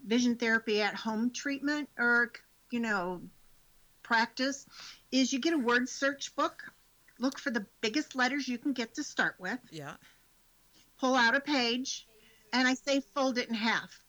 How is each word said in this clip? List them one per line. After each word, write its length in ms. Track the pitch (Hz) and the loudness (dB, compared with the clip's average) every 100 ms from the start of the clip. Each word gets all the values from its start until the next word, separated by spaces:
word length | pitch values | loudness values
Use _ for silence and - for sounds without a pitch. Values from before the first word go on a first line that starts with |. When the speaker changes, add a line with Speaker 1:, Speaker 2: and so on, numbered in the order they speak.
| 196 | -2
Speaker 1:
vision 300 | 240 247 233 | 2 4 2
therapy 460 | 233 226 226 208 | 2 2 2 2
at 120 | 208 | 2
home 380 | 190 226 214 240 | -2 -4 0 -2
treatment 580 | 247 285 277 285 294 285 - | -2 -4 -4 -2 -2 -4 0
or, 340 | 240 240 233 - _ _ - | 2 4 2 -4 _ _ -8
you 100 | 240 | -4
know, 420 | 226 202 180 180 175 - - - _ _ _ _ | -2 0 -2 -6 -10 -20 -20 -20 _ _ _ _
practice, 640 | - 226 233 - 262 269 - - - - - | 0 2 2 0 -2 -2 -10 -18 -18 -20 -2
is 220 | 254 254 | 2 2
you 60 | 269 | 2
get 140 | 302 | 0
a 40 | 330 | 2
word 320 | 233 240 254 | 4 4 2
search 460 | - 277 277 - - | 0 -2 -2 -6 -2
book, 280 | 330 - - - _ _ _ - | -2 -4 -18 -20 _ _ _ -4
look 200 | 254 - | -2 -2
for 100 | 277 | -4
the 160 | 233 196 _ | -4 -4 _
biggest 340 | 226 269 294 262 | -2 -2 -2 0
letters 320 | 247 285 254 | 0 0 -4
you 100 | 240 | -4
can 120 | 294 | -2
get 200 | 254 226 - | -2 -4 -6
to 80 | |
start 320 | 285 - 170 - | -8 -2 -2 -2
with. 200 | 185 247 - | -8 -8 -10
Speaker 2:
Yeah. 240 | 160 139 - - _ _ _ _ _ _ _ _ - | -14 -12 -14 -20 _ _ _ _ _ _ _ _ -4
Speaker 1:
Pull 160 | 262 254 | 0 4
out 200 | 233 269 | 4 2
a 40 | |
page, 640 | 277 285 240 247 269 - - - - _ - | 0 0 2 0 -4 -8 -14 -20 -20 _ -6
and 140 | 247 254 | 0 2
I 80 | 262 | 2
say 260 | - 277 - 285 | 0 -2 0 0
fold 220 | 269 240 | 0 0
it 100 | - | -2
in 60 | 226 | 0
half, 440 | 226 185 - - | 0 0 -4 -14